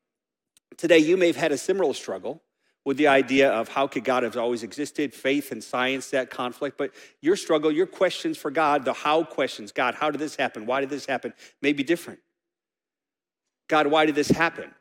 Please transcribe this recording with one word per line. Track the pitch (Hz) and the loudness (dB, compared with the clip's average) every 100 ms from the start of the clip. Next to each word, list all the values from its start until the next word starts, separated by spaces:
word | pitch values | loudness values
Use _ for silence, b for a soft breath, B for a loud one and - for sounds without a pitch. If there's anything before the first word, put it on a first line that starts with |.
| _ _ _ _ _ _ _ - | _ _ _ _ _ _ _ -2
Today, | 160 165 | 4 6
you | 151 185 | 6 4
may | 170 | 4
have | 131 | 2
had | 160 | 0
a | 139 | -2
similar | - 196 160 | -2 0 0
struggle | 123 - 95 104 147 _ _ _ _ | -2 -8 -10 -10 -12 _ _ _ _
with | - 135 | -4 2
the | 147 | 4
idea | 135 123 135 135 | 4 4 4 4
of | 110 113 | 2 -2
how | 143 139 | -2 -2
could | 143 | -2
God | 120 127 | -2 0
have | 117 113 | -2 -2
always | 117 120 | -4 -4
existed, | 110 113 143 - 143 | -8 -10 -8 -6 -6
faith | - 135 143 - | -4 -2 -2 -4
and | 120 | -10
science, | - 123 127 135 - | -8 -4 -2 -4 -4
that | 135 123 | -4 -4
conflict, | - 123 120 143 - | -6 -8 -6 -8 -6
but | 139 B B B | -8 B B B
your | 147 196 | 0 0
struggle, | - 156 156 | 2 2 2
your | 151 185 | 2 0
questions | - 185 - 165 156 | 0 0 0 -6 -4
for | 156 | -4
God, | 151 156 147 | 0 2 2
the | 131 | 0
how | 117 147 160 | -4 0 0
questions, | 156 - 131 - 104 | 0 -2 -4 -4 -10
"God, | - 127 | -4 -2
how | 117 151 | -2 -2
did | 143 | -2
this | 151 | -6
happen? | - 127 120 107 | -4 -4 -4 -4
Why | 131 | -2
did | 135 | -2
this | 143 - | -6 -6
happen?" | 127 120 - B B | -6 -6 -14 B B
may | 143 | -2
be | 143 | 0
different. | 135 170 - 95 _ _ _ _ _ _ _ _ _ _ _ _ _ _ - | 0 -2 -4 -18 _ _ _ _ _ _ _ _ _ _ _ _ _ _ 0
"God, | 156 147 | 2 4
why | 156 156 | 4 4
did | |
this | 147 147 | 2 0
happen?" | - 165 - 82 _ | 2 0 -2 -14 _